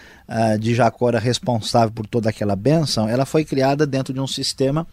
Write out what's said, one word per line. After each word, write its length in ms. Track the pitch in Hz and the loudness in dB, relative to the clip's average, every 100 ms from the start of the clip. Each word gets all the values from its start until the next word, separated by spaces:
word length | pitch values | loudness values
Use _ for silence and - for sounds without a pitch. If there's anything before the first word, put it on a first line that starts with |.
| - - - | -20 -20 -8
ah, 300 | 117 113 107 | 0 0 2
de 180 | 110 | 0
Jacó 340 | 117 113 - 120 | 2 2 2 0
era 120 | 117 | 2
responsável 720 | 120 117 - 117 - 120 113 | 0 -2 -2 -2 0 2 2
por 140 | 113 104 | -2 -4
toda 240 | 120 110 | -2 -2
aquela 260 | - 104 98 | -2 -2 0
bênção, 520 | 117 165 147 - 107 | 2 2 0 -2 0
ela 160 | 123 | 0
foi 200 | 135 160 | 0 0
criada 420 | 151 135 131 143 151 | 0 0 2 2 0
dentro 260 | 131 131 | 0 -4
de 60 | 131 | -6
um 80 | 131 | -6
sistema 600 | - 135 - 135 151 170 | -4 -6 0 0 0 -4